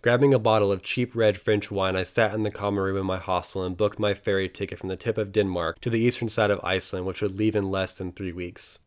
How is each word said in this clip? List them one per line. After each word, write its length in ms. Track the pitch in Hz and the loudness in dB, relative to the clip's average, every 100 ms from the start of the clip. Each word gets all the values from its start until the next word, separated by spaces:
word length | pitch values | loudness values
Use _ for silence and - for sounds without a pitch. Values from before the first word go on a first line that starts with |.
Grabbing 320 | 120 120 139 131 | 4 4 6 6
a 40 | |
bottle 320 | 110 110 101 | 4 4 4
of 120 | 95 | 2
cheap 320 | - - 123 117 | -2 -2 -2 2
red 220 | 110 95 | 2 2
French 340 | - 104 - | 0 0 0
wine, 240 | 98 95 92 | -2 0 0
I 80 | |
sat 320 | 92 - 110 110 | 0 2 2 2
in 80 | |
the 80 | 107 | -4
common 320 | - 101 101 | -2 -2 0
room 140 | 95 98 | 0 0
in 80 | 95 | -2
my 120 | 92 | -4
hostel 460 | 92 92 - 95 | -2 -2 -2 -6
and 120 | 92 90 | -6 0
booked 240 | 104 - | -2 0
my 140 | 104 | -2
ferry 360 | 98 - 98 95 | 0 0 0 -2
ticket 280 | - 98 - | -6 -8 -8
from 120 | 95 | -8
the 80 | 92 | -6
tip 200 | 117 110 | -4 -2
of 140 | 101 | 0
Denmark 480 | 101 98 87 82 - | 0 2 0 -2 -4
to 80 | 123 | -2
the 100 | 113 | 2
eastern 300 | 120 117 113 | 2 2 -2
side 220 | - 104 | 0 2
of 120 | 101 | 2
Iceland, 440 | - 92 - 92 92 | 0 -2 -2 -4 -6
which 160 | 90 | -4
would 120 | 104 95 | -4 0
leave 200 | 107 104 | 0 2
in 160 | 98 | 0
less 260 | 95 92 - | -2 -2 -4
than 140 | 92 | -10
three 220 | 90 95 | -8 -8
weeks. 460 | 87 90 90 - - | -8 -10 -8 -10 -10